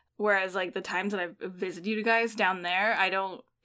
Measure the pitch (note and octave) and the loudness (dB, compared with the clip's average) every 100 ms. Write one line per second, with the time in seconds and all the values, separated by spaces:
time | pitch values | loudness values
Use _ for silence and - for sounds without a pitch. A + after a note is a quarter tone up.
0 | _ - G#3 G3 F#3+ F#3+ F3+ F#3 F3+ F#3 | _ -2 2 4 2 0 -2 -4 -4 -2
1 | G3+ G3 F3 - F#3 F3+ F#3 E3+ F#3 A3 | -2 -2 -4 -6 -10 -6 -6 -4 -4 0
2 | A3 A3+ A#3 G#3+ F#3+ F#3 F3 F#3 G#3+ G3 | 2 4 2 2 0 2 0 0 2 2
3 | F#3+ F#3+ F#3+ E3+ - _ | 2 2 -2 -6 -16 _